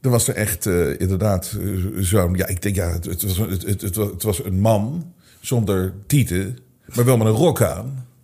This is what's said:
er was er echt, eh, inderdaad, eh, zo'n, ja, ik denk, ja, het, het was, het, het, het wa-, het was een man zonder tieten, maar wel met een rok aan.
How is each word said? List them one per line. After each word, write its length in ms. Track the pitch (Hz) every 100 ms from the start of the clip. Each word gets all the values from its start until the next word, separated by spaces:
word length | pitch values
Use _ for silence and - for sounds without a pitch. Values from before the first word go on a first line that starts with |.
| 135
er 60 |
was 160 | 120 -
er 60 |
echt, 320 | 101 104 95 -
eh, 340 | 87 78 69
inderdaad, 560 | 92 95 107 95 - -
eh, 80 | 95 92 92 -
zo'n, 380 | 92 107 87
ja, 120 | 90 92
ik 160 | 92
denk, 140 | 101 98
ja, 160 | 85
het, 120 | 82
het 180 | 82 87
was, 140 | 101 90
het, 300 | 107 92 92
het, 140 | 98
het 160 | 98 95
wa-, 140 | 104
het 120 | 92
was 220 | 107 95
een 160 | - 95
man 520 | 107 107 107 165 160 - _ -
zonder 520 | - 123 104 95 92 92 -
tieten, 520 | 147 98 87 98 127 _ _ -
maar 100 | 120
wel 120 | 120 123
met 100 | 110
een 60 |
rok 300 | 110 170 -
aan. 440 | 95 85 131 135 - _